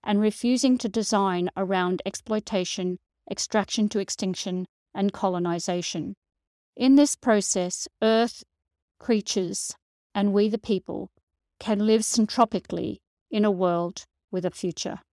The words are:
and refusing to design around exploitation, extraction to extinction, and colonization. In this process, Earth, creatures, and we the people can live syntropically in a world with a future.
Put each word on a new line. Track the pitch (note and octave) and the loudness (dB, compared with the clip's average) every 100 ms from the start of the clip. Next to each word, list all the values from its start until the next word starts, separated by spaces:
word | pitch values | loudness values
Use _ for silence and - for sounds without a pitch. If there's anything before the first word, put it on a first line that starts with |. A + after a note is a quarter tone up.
| - | 0
and | G3+ | 2
refusing | G#3+ G#3 A#3+ B3+ C4+ B3+ | 2 0 0 2 4 2
to | A3+ | 0
design | A3+ G#3 G#3+ G3 F3+ F3+ - | -2 0 2 2 0 -2 -2
around | F#3+ F#3+ F3+ F3+ - | -2 0 0 -2 -4
exploitation, | - - G#3+ - G3+ F3+ - F3+ F3+ _ _ - | -10 -4 -4 -2 -4 -2 -4 -4 -4 _ _ -12
extraction | G3 - A3 G3 - G#3 | -8 -2 -2 0 0 0
to | G#3+ | 0
extinction, | G3 - F#3+ F#3 G3+ F#3 F3+ _ _ | -4 -4 -4 -4 -6 -6 -8 _ _
and | G#3 G3 | -2 -2
colonization. | - F#3+ F3+ F3 E3+ F3+ F3+ E3+ E3+ D3+ G3+ _ _ _ _ _ - | 0 -2 0 -2 -2 -2 -4 -4 -6 -8 -10 _ _ _ _ _ 0
In | B3+ | 6
this | C#4 C#4+ - | 8 6 2
process, | - G#3 - G3 F3+ - - _ | 2 2 2 -2 -2 -6 -12 _
Earth, | A3 A3 A#3 - - _ _ _ _ _ | 2 2 2 -4 -20 _ _ _ _ _
creatures, | - A3 - G#3+ F3 G3 - - _ _ _ | 0 0 2 -2 -2 -4 -8 -10 _ _ _
and | G#3 G3+ | -2 2
we | G3+ G#3+ | 2 2
the | A3 | 0
people | - F#3+ - - F#3+ _ _ _ _ _ | -2 -2 -2 -10 -10 _ _ _ _ _
can | - G#3 | -2 0
live | G#3+ A3 | 4 4
syntropically | G#3+ - G#3+ - A3+ F#3 - E3+ B2 G2+ _ _ _ | 2 2 0 4 2 2 -4 -6 -6 -8 _ _ _
in | G#3+ | 0
a | G#3 | 2
world | F#3 F#3 E3+ E3+ - - _ _ | 2 2 0 -2 -6 -18 _ _
with | F#3 | -6
a | F3 | -6
future. | - F#3 - - - _ | -6 -8 -6 -10 -10 _